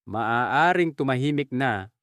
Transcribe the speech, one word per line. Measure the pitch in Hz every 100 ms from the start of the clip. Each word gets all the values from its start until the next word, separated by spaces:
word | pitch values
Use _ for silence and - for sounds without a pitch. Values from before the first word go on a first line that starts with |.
| -
Maaaring | 107 113 120 120 135 170 180 165 147
tumahimik | 135 127 143 143 139
na | 127 135 104 95 _